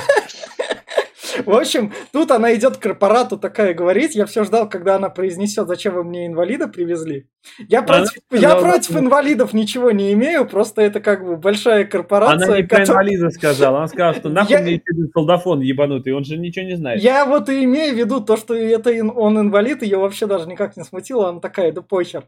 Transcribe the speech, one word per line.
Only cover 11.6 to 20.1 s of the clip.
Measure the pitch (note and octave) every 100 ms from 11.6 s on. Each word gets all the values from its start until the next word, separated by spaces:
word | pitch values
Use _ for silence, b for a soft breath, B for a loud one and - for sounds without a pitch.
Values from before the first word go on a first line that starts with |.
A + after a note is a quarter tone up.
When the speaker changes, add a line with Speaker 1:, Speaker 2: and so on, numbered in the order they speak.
| A#3+ G#3+ G3+
Speaker 1:
корпорация, | F#3+ F3 G3+ A3+ D#3+ F#3
Speaker 2:
Она | G3
не |
про | F#3 G#3+
Speaker 1:
которая | F#3+ F#3+
Speaker 2:
инвалида | G3+ F#3+ E3+
сказала, | D#3+ D3+ C3+ C#3 C3+
она | D#3+
сказала, | - E3+ D#3
что | D#3
нахуй | E3+ G3+ C4
Speaker 1:
Я |
Speaker 2:
мне | F3
еще | E3+ -
один | E3 D#3
солдафон | E3+ D#3 F3 F3+ D3+
ебанутый, | C3 C3+ C#3+ C3+ C3
он | C#3
же | C3+ D#3
ничего | F3 F#3+ F#3
не | F3+
знает. | C#3 G3+
Speaker 1:
Я | A3 C4+ C#4
вот | D4 A#3
и | C4+ B3+
имею | C#4 D#4 A#3
в |
виду | A3+ C4+
то, | G#3+ A3
что | - A3+
это | A3 A3+ A#3+ A#3
ин-, | A3 A3+
он | G#3+ G#3+
инвалид, | G#3 G3+ A3+ D4+
ее | A3 F#3+
вообще | G3